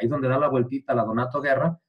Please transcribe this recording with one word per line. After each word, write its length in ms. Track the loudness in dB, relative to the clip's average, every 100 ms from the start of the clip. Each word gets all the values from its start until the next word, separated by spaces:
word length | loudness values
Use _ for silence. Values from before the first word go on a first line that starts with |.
ahí 80 | -2
donde 200 | 0 0
da 100 | 2
la 100 | 2
vueltita 460 | 2 0 -4 -2
la 100 | 0
Donato 380 | 0 -2 -2 -2
Guerra 360 | 0 2 0 -2